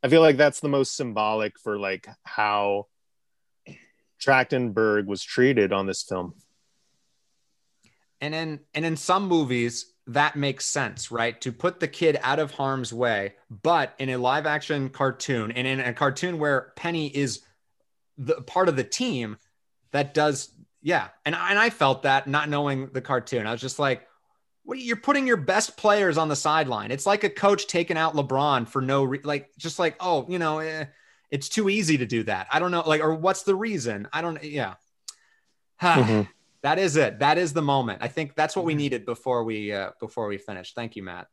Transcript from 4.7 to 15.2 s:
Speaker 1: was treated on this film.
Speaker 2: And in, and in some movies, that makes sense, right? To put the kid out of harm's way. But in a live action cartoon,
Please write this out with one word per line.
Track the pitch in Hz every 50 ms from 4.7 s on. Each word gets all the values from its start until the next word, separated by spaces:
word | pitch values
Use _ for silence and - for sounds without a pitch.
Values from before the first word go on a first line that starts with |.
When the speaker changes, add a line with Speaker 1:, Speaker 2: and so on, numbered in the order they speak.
| 101 110 110 107 104 104 101
Speaker 1:
was | 95 101 95 -
treated | - - - 127 135 135 117 101 95
on | 101 98 98 98
this | 92 - -
film. | - 98 92 87 87 80 _ _ _ _ _ _ _ _ _ _ _ _ _ _ _ _ _ _ _ _ _ _ _ _ _ _ _ _ _ _ _ _ _ _ _ _ _
Speaker 2:
And | 139 147 156
in, | 160 165 160 151 143 _ _ _
and | 147 156
in | 165 160 147
some | - - 180 190 202 190
movies, | 175 165 151 127 127 123 117 120 120 - - _ _ _ _ -
that | 117 139 147 151 -
makes | 147 143 139 135 139 -
sense, | - - 147 135 110 98 - - -
right? | 113 117 117 120 117 -
To | - 131
put | 117 - - 180 180 180
the | 170 151
kid | - - 175 160 151 -
out | - 127 139 151
of | 156 139
harm's | - - 139 135 135 131 123 104 113
way. | 117 123 120 113 101 98 98 - _ _ _ 117 98 _
But | 156 170 160 139 - - -
in | 135 131
a | 127 127
live | 123 127 135 147 151
action | 156 147 151 143 - 156 143 135 131
cartoon, | 135 - 143 135 127 135